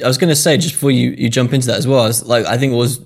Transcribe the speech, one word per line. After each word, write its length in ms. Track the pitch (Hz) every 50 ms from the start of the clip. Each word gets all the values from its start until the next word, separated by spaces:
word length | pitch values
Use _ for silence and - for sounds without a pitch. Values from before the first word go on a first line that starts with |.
| -
I 40 |
was 100 | 127 127
gonna 180 | - 185 170 147
say, 220 | 147 - 175 147
just 160 | 156 165 156 -
before 180 | - 139 139
you, 200 | 127 123 123 123
you 180 | - - 127 117
jump 240 | 117 131 123 120 143
into 140 | 131 127
that 100 | 123 -
as 100 | - -
well, 140 | 127 139 127
I 60 | 113
was, 180 | 110 113 - -
like, 200 | 113 120 117 101
I 120 | 80 113
think 160 | 123 139 135 120
it 40 |
was 220 | 120 120 120 120 - -